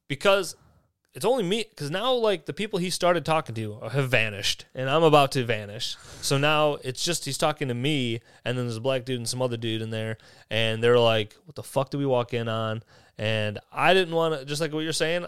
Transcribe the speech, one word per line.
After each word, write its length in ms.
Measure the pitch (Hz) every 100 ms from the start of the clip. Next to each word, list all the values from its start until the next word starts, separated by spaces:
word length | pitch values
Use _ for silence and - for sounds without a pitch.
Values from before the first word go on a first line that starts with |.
| -
because 480 | 139 208 196 185 - _ _ _ _ _
it's 120 | -
only 180 | 165 262
me, 220 | 175 220
'cause 260 | 214 - 143
now, 220 | 175 233
like, 340 | 254 220 185 147
the 60 |
people 260 | 147 208 196
he 100 | 180
started 360 | - 175 175
talking 320 | 151 160 - 113
to 240 | 110 104 113
have 180 | 131 135
vanished, 580 | 123 110 101 - - -
and 160 | - 131
I'm 140 | 151
about 300 | 165 147 135
to 120 | 135
vanish. 520 | 117 110 101 107 - - - -
So 160 | - 139
now 360 | 143 151 151 143
it's 200 | 131 127
just, 200 | - 165
he's 120 | - 131
talking 300 | 160 147 139
to 80 |
me, 460 | 120 131 151 123 110 - -
and 120 | - 127
then 100 | 123
there's 100 | 113
a 40 |
black 240 | 123 131
dude 120 | 123 127
and 120 | 117
some 140 | 123
other 140 | 127 117
dude 260 | 117 110
in 80 | 110
there, 280 | 110 110 110 - - -
and 340 | 107 110 110
they're 160 | 117 120
like, 340 | 117 113 104 - -
"What 100 | -
the 80 |
fuck 260 | - - 135
did 60 | 143
we 100 | 139
walk 260 | 127 120
in 140 | 120 117
on?" 380 | 113 110 110 - - _ -
And 380 | 110 110 107 104 -
I 220 | - 143
didn't 220 | 185 175
wanna, 320 | 165 165 156 135
just 160 | 143
like 100 | 160
what 80 | 151
you're 140 | 160
saying, 320 | 151 160 175